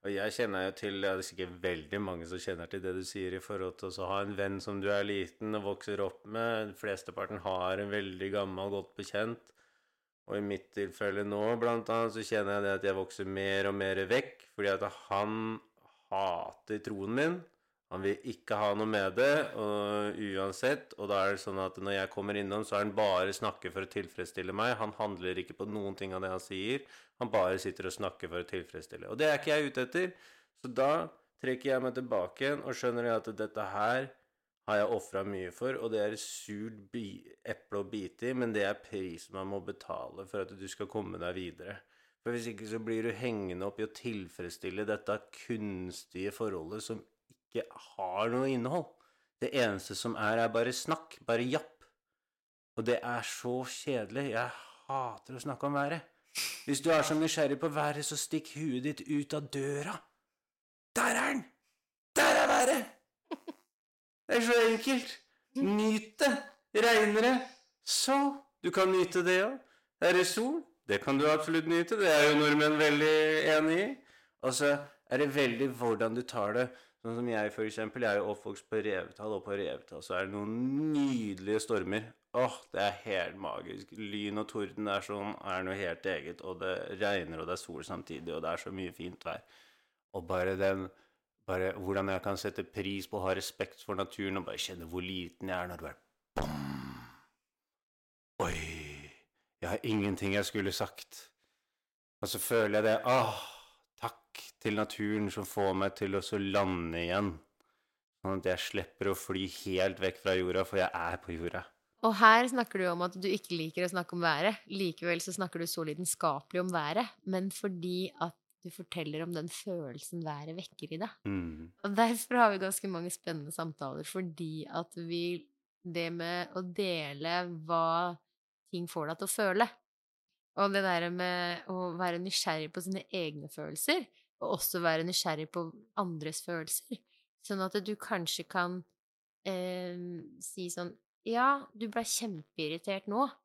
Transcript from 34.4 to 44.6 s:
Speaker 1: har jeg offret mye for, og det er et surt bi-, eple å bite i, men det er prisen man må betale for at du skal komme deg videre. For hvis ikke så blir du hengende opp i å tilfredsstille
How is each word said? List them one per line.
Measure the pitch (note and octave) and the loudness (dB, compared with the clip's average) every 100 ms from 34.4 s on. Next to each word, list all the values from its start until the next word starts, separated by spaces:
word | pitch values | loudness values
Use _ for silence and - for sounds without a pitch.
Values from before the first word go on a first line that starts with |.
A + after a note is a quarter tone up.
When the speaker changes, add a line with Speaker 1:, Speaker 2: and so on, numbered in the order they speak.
| _ _ - | _ _ 0
Speaker 1:
har | G#2 | 4
jeg | G2+ | 4
offret | A2+ - F#2+ G2 | 2 0 -4 -2
mye | G2 F#2 - | -4 -6 -4
for, | B2+ C3 | -4 -2
og | A#2 | -2
det | A2 | 0
er | G#2 | 0
et | G#2+ | -2
surt | - - - G#2 A2 A2 G2 | -8 -10 -10 -8 -8 -10 -8
bi-, | B2 G#2 F#2+ - - - | -8 -6 -10 -16 -16 -10
eple | G#2+ _ G2+ | -10 _ -4
å | G2 | -2
bite | A2 F#2 - A#2+ | -4 -6 -4 -4
i, | B2+ | 0
men | A#2+ | 0
det | G#2+ G2 | 2 2
er | G#2 | 0
prisen | - G#2 F#2 E2 - G2 | -6 -6 -6 -8 -10 -8
man | F#2+ | -6
må | G2+ | -6
betale | F#2+ G2 - - - - F#2+ | -6 -12 -8 -8 -8 -10 -8
for | G#2 | -6
at | F#2+ | -6
du | G2 F#2+ | -8 -12
skal | - G2+ | -8 -6
komme | A2 F#2+ F2+ | -4 -6 -4
deg | F2 F2+ | -4 -4
videre. | F2+ - F2 G2 _ _ _ _ | -6 -10 -12 -12 _ _ _ _
For | - A#2+ | -4 -4
hvis | A#2 | -4
ikke | G#2 G#2+ | -8 -6
så | A2+ | -6
blir | A2 A2+ A2+ | -2 0 0
du | G2+ | -2
hengende | B2 A2 F#2+ F2+ | -2 -2 -2 -2
opp | G2 G2 | -6 -4
i | G#2+ | -8
å | - | -6
tilfredsstille | B2 G#2+ F2+ - F2 - | -6 -6 -8 -10 -10 -8